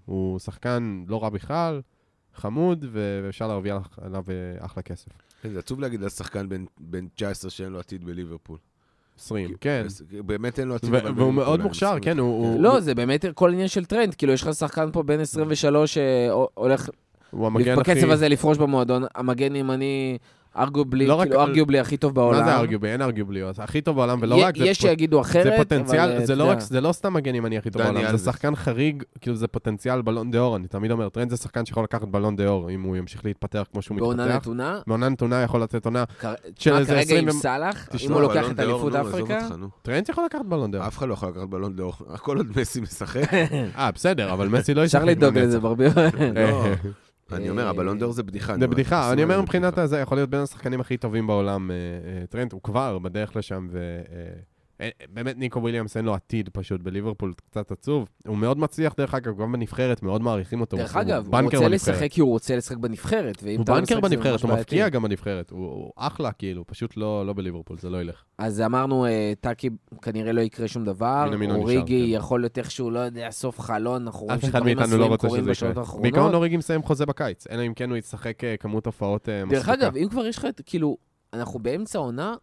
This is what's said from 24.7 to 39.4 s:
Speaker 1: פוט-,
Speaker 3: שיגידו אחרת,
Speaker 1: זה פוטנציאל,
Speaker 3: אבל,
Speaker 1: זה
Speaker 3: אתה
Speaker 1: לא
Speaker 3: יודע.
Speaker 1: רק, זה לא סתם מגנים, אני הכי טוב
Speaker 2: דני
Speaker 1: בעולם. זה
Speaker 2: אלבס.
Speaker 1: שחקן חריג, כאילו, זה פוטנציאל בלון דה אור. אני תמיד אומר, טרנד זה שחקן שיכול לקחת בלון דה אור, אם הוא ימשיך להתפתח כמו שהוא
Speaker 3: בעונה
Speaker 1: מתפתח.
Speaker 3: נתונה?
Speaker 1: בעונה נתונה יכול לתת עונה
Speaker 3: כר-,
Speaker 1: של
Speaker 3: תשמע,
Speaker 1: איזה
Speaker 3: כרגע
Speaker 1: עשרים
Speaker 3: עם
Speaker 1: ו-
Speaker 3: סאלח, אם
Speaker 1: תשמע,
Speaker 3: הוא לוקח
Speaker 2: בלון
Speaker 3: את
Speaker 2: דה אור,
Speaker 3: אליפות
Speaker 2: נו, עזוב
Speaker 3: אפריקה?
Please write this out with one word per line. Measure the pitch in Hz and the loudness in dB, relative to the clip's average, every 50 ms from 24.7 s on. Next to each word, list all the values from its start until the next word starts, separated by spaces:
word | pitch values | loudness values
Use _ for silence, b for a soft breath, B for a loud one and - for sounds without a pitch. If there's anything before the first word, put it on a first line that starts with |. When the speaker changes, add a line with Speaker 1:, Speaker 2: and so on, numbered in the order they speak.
| 196 - | 4 4
Speaker 1:
פוט-, | - 185 | 4 4
Speaker 3:
שיגידו | 165 160 160 156 151 143 | 4 4 4 4 4 4
אחרת, | 127 - 175 175 180 | 4 6 4 6 6
Speaker 1:
זה | 202 214 | 6 6
פוטנציאל, | 226 - - 156 139 127 131 127 156 170 175 | 4 4 4 2 2 2 2 4 4 4 4
Speaker 3:
אבל, | 120 | 2
Speaker 1:
זה | 120 120 | 2 2
Speaker 3:
אתה | 120 135 | 2 2
Speaker 1:
לא | 139 147 | 4 4
Speaker 3:
יודע. | 135 - | 4 4
Speaker 1:
רק, | 117 | 2
זה | 107 107 127 127 | 0 -2 0 0
לא | 135 165 | 2 2
סתם | 175 - - 196 185 | 0 0 -2 -2 0
מגנים, | 160 139 143 123 120 113 | 0 0 0 0 0 0
אני | 113 113 | -2 -2
הכי | 107 - 113 | -2 -4 -2
טוב | 95 117 | 0 0
Speaker 2:
דני | 113 107 | 2 2
Speaker 1:
בעולם. | 101 101 110 | 2 2 2
זה | 110 | 2
Speaker 2:
אלבס. | 110 107 90 | 2 0 0
Speaker 1:
שחקן | 123 117 - - 147 151 | -2 -2 0 0 -2 -2
חריג, | - - 135 117 117 143 156 147 139 127 - - - | 0 -2 -2 0 2 0 0 0 -2 -8 -14 -16 -8
כאילו, | - 123 120 | -6 -4 -2
זה | 110 113 | -2 -2
פוטנציאל | 113 - 120 - 113 107 101 - 127 127 127 | -4 -4 -4 -4 -4 -4 -2 -2 -2 -2 0
בלון | 117 113 110 117 113 123 | 0 0 -2 -2 -2 0
דה | 117 117 | 0 2
אור. | 123 123 113 | 2 2 0
אני | 95 90 | -2 -4
תמיד | 90 - 98 104 110 | -6 -6 -4 -2 0
אומר, | 117 113 110 98 | 0 0 -2 -4
טרנד | - 113 123 120 | -4 -4 -4 -2
זה | 120 | -4
שחקן | 117 - - - 120 117 | -4 -6 -6 -6 -6 -6
שיכול | - - - 110 | -4 -2 -2 -2
לקחת | - - 113 107 | -2 -4 -6 -4
בלון | 98 95 101 104 107 104 | -2 -2 0 0 0 0
דה | 98 101 | 2 2
אור, | 101 101 95 85 87 | 2 2 2 0 -4
אם | 95 95 95 | -6 -6 -4
הוא | 95 92 | -4 -4
ימשיך | 92 90 90 - 107 - | -4 -6 -8 -10 -8 -6
להתפתח | 104 101 - - 101 - 104 98 - | -6 -6 -6 -6 -6 -4 -4 -4 -4
כמו | - 104 | -6 -8
שהוא | 101 - 107 | -6 -4 -2
Speaker 3:
בעונה | 98 117 117 120 123 123 | -2 0 0 0 0 0
Speaker 1:
מתפתח. | 127 123 135 | 0 0 -2
Speaker 3:
נתונה? | 127 120 117 123 127 156 185 208 - | -2 -4 -6 -6 -6 -6 -6 -6 -4
Speaker 1:
בעונה | - 110 113 123 131 | -2 0 0 2 0
נתונה | 135 - 127 117 123 127 | 0 0 0 0 2 2
יכול | 123 117 123 120 113 | 2 2 0 0 0
לתת | 110 - 117 - | -2 -4 -4 -2
עונה | 117 117 123 123 - - - | -2 -2 -2 -2 -4 -6 -8
Speaker 3:
כר-, | - 110 110 - - | -8 -8 -8 -10 -12
Speaker 1:
של | 82 90 | -16 -8
Speaker 3:
תשמע, | - - 151 143 143 | 0 4 6 6 6
Speaker 1:
איזה | 139 131 | 6 4
Speaker 3:
כרגע | 143 143 | 4 4
Speaker 1:
עשרים | 147 156 160 170 160 156 | 4 4 4 4 4 4
Speaker 3:
עם | 151 | 2
Speaker 1:
ו- | 147 | 0
Speaker 3:
סאלח, | 143 131 127 139 160 190 208 - - - | 0 -2 0 0 -2 -2 -4 -6 -8 -8
אם | - | -8
Speaker 1:
תשמע, | 123 135 139 147 | -4 -2 2 4
Speaker 3:
הוא | 147 | 4
לוקח | 143 139 - | 4 4 4
Speaker 2:
בלון | - - 123 | 2 2 0
Speaker 3:
את | 123 | 0
Speaker 2:
דה | 110 - | 0 0
אור, | 113 120 | 0 0
Speaker 3:
אליפות | 123 - 143 - | 0 0 0 0
Speaker 2:
נו, | 139 | 0
עזוב | 135 104 - | -2 -2 -2
Speaker 3:
אפריקה? | - 110 110 214 220 | -4 -2 -2 -2 -4